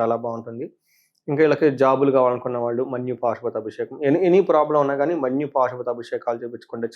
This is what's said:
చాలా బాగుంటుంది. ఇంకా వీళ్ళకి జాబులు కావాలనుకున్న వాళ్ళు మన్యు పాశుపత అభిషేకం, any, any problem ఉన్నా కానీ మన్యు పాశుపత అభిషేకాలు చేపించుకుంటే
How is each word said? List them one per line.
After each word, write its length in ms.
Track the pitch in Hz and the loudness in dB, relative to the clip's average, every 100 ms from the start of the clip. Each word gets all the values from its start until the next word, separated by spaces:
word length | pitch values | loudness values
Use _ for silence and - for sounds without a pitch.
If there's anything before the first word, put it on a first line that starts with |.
చాలా 160 | 117 117 | -2 -2
బాగుంటుంది. 560 | 120 113 117 117 165 - _ _ _ _ - | -4 -8 -10 -12 -12 -14 _ _ _ _ -4
ఇంకా 120 | 143 | 2
వీళ్ళకి 300 | 156 143 156 | 2 4 2
జాబులు 400 | 131 131 135 139 | 4 4 4 4
కావాలనుకున్న 480 | 135 127 123 127 120 | 4 4 2 -4 -4
వాళ్ళు 260 | 120 120 | -2 -2
మన్యు 300 | 135 123 123 | -4 -6 -6
పాశుపత 420 | 120 120 110 120 113 | -4 -2 -2 -4 -6
అభిషేకం, 420 | 110 - 113 139 | -8 -8 -10 -4
any, 200 | 143 160 | 0 2
any 220 | 185 185 | 4 4
problem 360 | 180 156 151 151 | 4 2 2 2
ఉన్నా 200 | 139 139 | 2 0
కానీ 180 | 143 | -2
మన్యు 320 | 170 131 135 147 | 0 -2 -2 -2
పాశుపత 420 | 139 123 123 123 | 0 -2 -2 -6
అభిషేకాలు 560 | 120 117 120 - 117 | -8 -8 -6 -4 -6
చేపించుకుంటే 440 | 120 117 - 117 113 | -8 -12 -12 -8 -8